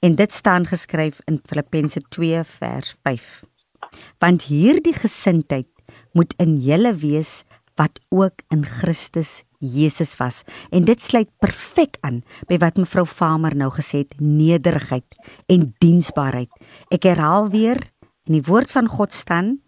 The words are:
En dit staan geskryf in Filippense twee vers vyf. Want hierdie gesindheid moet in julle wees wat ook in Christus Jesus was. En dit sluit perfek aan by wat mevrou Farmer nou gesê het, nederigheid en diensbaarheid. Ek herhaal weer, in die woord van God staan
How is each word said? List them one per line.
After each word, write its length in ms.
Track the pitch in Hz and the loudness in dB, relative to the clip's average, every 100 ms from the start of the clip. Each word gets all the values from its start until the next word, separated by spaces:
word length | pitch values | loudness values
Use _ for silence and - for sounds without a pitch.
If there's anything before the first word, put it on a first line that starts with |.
En 120 | 180 | 4
dit 180 | 156 208 | 4 2
staan 340 | - - 180 175 | 0 0 2 0
geskryf 540 | 180 - 160 156 143 - | -4 -6 -4 -4 -4 -6
in 140 | 160 - | -6 -4
Filippense 540 | 151 143 160 151 151 - | -8 -4 -2 -2 -4 -12
twee 340 | - 165 165 | -6 -2 -2
vers 520 | 160 - 120 127 - - | -4 -8 -8 -8 -10 -8
vyf. 400 | - 120 - - _ _ _ _ - - - _ | -6 -6 -10 -20 _ _ _ _ -20 -20 -20 _
Want 240 | 170 175 | 2 2
hierdie 500 | - 143 196 349 330 | 0 2 4 4 0
gesindheid 720 | 302 214 - - 175 151 139 127 _ _ - _ | -2 -4 -2 0 0 0 -6 -6 _ _ -20 _
moet 220 | 170 170 - | 0 0 2
in 200 | 175 156 | 0 2
julle 340 | 131 156 240 | 2 2 2
wees 500 | 190 147 147 156 - - _ _ - | 0 -2 -2 -4 -10 -16 _ _ -2
wat 240 | 151 - _ | -2 -2 _
ook 320 | 185 190 _ - | 0 0 _ -4
in 140 | 160 | -2
Christus 800 | 147 - - 165 - - 160 - _ _ | -2 -4 -4 -4 -6 -6 -6 -8 _ _
Jesus 580 | 139 127 156 - 160 - | -8 0 0 0 -6 -4
was. 280 | 123 - - - - | -6 -6 -14 -20 -4
En 140 | 180 | 0
dit 160 | 170 233 | 2 2
sluit 260 | - 240 220 _ | 0 0 0 _
perfek 580 | 202 - - - 320 - | -4 -4 -6 0 0 -2
aan 200 | 147 120 - - - | -6 -6 -10 -20 -4
by 100 | 180 | 0
wat 180 | 170 165 | 2 0
mevrou 300 | 180 - 175 | -2 0 -2
Farmer 500 | - 165 160 160 143 | -2 0 0 0 0
nou 140 | 135 | -4
gesê 280 | 131 151 143 | -4 -6 -4
het, 220 | 139 143 | -6 -2
nederigheid 880 | 147 151 156 170 170 160 - 127 - _ - - _ | 0 4 4 4 2 -2 -2 -6 -8 _ -20 -20 _
en 260 | 180 151 - | 4 4 2
diensbaarheid. 720 | 170 175 160 - 135 123 123 _ - - _ | 4 4 2 -4 -4 -4 -8 _ -20 -20 _
Ek 120 | 175 | 0
herhaal 460 | 185 170 151 185 214 | 2 2 2 2 2
weer, 320 | 208 220 254 - _ _ _ - | 0 0 0 -6 _ _ _ -2
in 60 | |
die 100 | 156 | -2
woord 280 | 139 202 269 | 2 2 2
van 180 | - 233 | 0 -2
God 240 | - 208 | -2 -4
staan 480 | - - 170 190 277 | -4 -4 -2 -2 -4